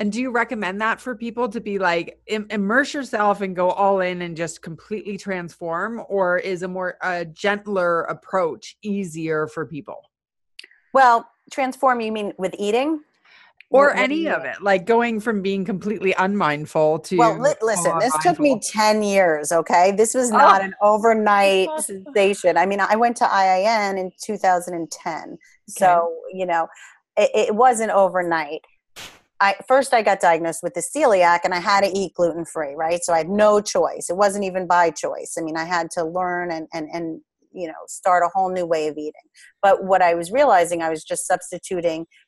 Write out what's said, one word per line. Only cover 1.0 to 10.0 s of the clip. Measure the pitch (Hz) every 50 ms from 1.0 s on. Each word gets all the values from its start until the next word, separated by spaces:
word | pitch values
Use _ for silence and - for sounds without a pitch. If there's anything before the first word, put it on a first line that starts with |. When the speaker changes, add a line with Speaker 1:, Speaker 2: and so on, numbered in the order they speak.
Speaker 1:
for | - 254 247
people | 240 233 233 226 240 247 226
to | 202 233
be | 190 208 202 196
like, | 190 175 170 170 170 - - _ _
im-, | - 208 220 208 208
immerse | 208 214 196 196 226 262 285 277 -
yourself | 294 262 240 - 214 208 208 202 185
and | 202 190 185
go | 180 180 180
all | 175 - 202 196 196 190
in | 185 180 180 180 175
and | 170 165
just | 151 170 160 - - -
completely | 170 160 - - - 208 208 - 196 202
transform? | 190 - 202 190 180 175 165 - _ 175 165 165 170 190 220 233 220 - -
Or | 196 196 185 180 180 180
is | - 190 190 170 180
a | 185
more, | 180 185 180 180 175 - 156
a | 180 180 170 170
gentler | 160 156 - - 202 202 208 208 208 208 185 175 175 170 170 -
approach | - 160 - _ - - 190 180 160 131 110 - - - _ -
easier | 208 202 202 196 170 156 165 160 160 156 156 156
for | 151 - 165 156
people? | 120 - 143 - - - -